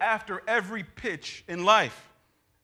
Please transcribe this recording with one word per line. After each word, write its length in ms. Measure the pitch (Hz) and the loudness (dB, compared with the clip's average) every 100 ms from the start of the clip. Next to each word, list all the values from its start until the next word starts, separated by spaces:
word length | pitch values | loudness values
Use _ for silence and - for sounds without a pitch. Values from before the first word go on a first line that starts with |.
after 420 | 214 220 - 185 - | 0 0 -2 -8 0
every 360 | 233 190 220 | 0 0 -8
pitch 600 | 175 - 240 160 - - - | -10 -8 -6 -6 -10 -14 -10
in 180 | 175 185 | 0 6
life. 480 | 220 143 - - _ _ _ _ _ | 6 4 -4 -18 _ _ _ _ _